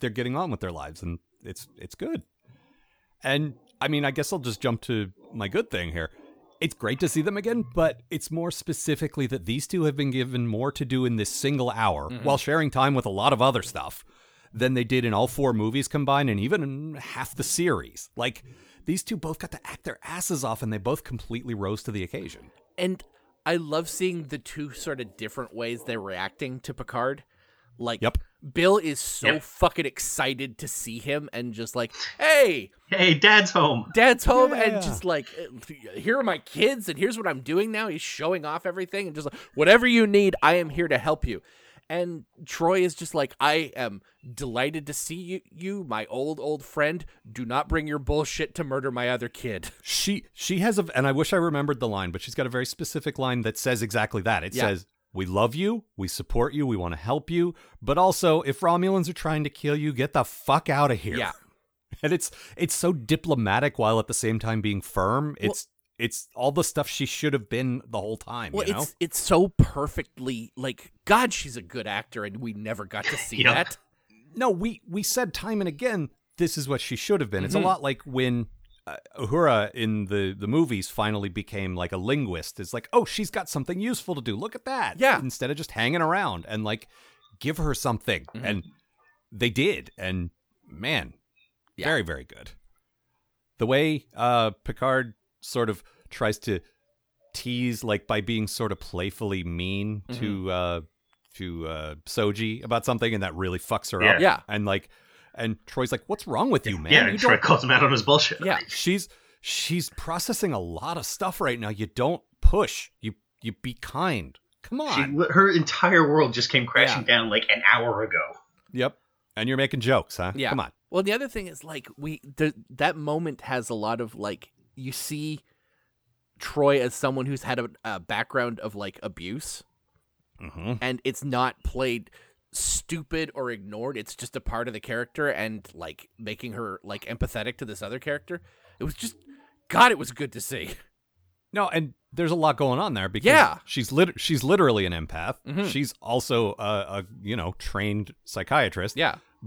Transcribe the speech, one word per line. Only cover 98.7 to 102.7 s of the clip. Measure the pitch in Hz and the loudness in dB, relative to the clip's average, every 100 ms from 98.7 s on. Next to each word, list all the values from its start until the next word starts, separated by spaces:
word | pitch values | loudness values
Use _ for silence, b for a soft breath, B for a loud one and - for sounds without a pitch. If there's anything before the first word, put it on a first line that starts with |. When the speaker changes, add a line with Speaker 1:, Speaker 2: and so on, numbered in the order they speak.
Speaker 1:
of | 98 | -4
playfully | - 90 98 - 104 95 | -8 -6 -6 -4 -4 -4
mean | 87 85 90 98 104 107 98 | -4 -4 -4 -4 -4 -6 -8
Speaker 2:
Mm-hmm. | 120 | -6
Speaker 1:
to, | 107 98 92 | -4 -4 -4
uh, | 90 87 85 80 _ _ _ _ | -2 -2 -4 -8 _ _ _ _
to, | - 92 85 80 | -12 -10 -8 -8
uh, | 80 78 76 - | -8 -10 -12 -8
Soji | - 104 104 110 113 | -2 0 0 -4 -4
about | 123 | -2